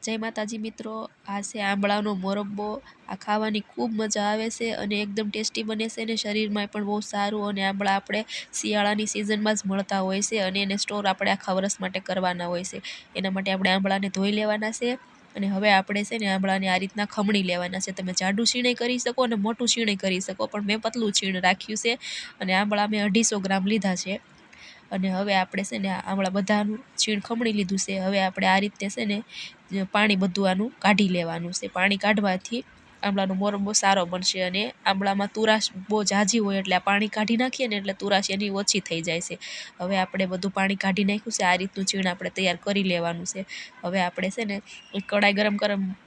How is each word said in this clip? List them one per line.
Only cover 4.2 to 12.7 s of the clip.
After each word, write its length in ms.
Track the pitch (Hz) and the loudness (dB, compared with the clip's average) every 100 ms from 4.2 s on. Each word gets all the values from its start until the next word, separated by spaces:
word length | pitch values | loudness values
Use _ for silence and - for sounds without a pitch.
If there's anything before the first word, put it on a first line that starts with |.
| 208 | 0
આવે 200 | 214 226 | 0 -2
છે 160 | - 226 | -4 -4
અને 220 | - 202 208 | -2 -2 -2
એકદમ 260 | 208 202 214 | -2 -2 -4
ટેસ્ટી 340 | 214 220 - | -2 -4 -4
બને 220 | 214 220 226 | -4 -2 -4
છે 140 | - | -4
અને 120 | 226 226 | -4 -4
શરીરમાં 520 | 208 208 214 208 202 | -2 0 0 0 -2
પણ 180 | 208 202 | -4 -2
બહુ 120 | 208 | -2
સારું. 400 | 208 208 202 214 208 | -2 -2 -2 0 -2
અને 140 | 196 | 0
આંબળા 320 | 196 196 202 196 | 0 0 2 0
આપણે 240 | - 208 220 - - | 0 -4 -4 -10 -10
શિયાળાની 540 | - 214 208 208 208 214 | -6 -2 2 2 2 -2
સિઝનમાં 500 | 202 208 214 214 208 | -2 -2 0 2 0
જ 60 | 202 | 0
મળતા 340 | 190 196 196 | -2 0 0
હોય 220 | 190 190 | 0 0
છે 140 | 202 220 | 0 0
અને 160 | 190 190 | 0 0
એને 140 | 202 196 | 0 -2
સ્ટોર 260 | - 208 202 | -2 0 0
આપણે 240 | 190 196 | 2 2
આખા 220 | 196 - | 0 0
વર્ષ 220 | 190 196 - | 0 0 -2
માટે 200 | 190 190 | -4 -6
કરવાના 460 | 190 185 185 180 175 | -4 0 0 0 -2
હોય 180 | 175 | -4
છે. 140 | 185 | -4